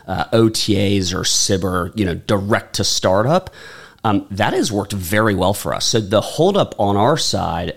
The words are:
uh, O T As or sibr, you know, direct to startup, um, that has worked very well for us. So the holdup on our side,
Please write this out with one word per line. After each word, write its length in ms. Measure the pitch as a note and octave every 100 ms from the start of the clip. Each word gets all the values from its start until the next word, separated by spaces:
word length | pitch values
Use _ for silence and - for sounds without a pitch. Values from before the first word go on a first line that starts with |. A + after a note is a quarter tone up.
| -
uh, 180 | F#2 -
O 180 | A#2 A2+
T 480 | A2 - G2+ G2 G2+
As 140 | F2+
or 100 | F2
sibr, 680 | F2+ - - G2 F#2+ F2+ F2 A2
you 80 | F#2+
know, 80 |
direct 640 | E2+ - G#2 G2 G#2+ - -
to 80 |
startup, 640 | G#2 - G2+ F#2+ A#2 F3+ - - - - - -
um, 240 | A2 G2+ -
that 240 | G2 G#2+
has 180 | F#4 B3+
worked 220 | G2+ G2
very 400 | G2+ E2 G#2 A2
well 220 | F#2 F#2 -
for 180 | D2+
us. 120 | A1 -
So 140 | A2+
the 220 | G2 G#2
holdup 540 | - - F3 G3 A#2 -
on 160 | G2+ G2+
our 220 | A#2 D#3+
side, 580 | - G2 F2 E2 F2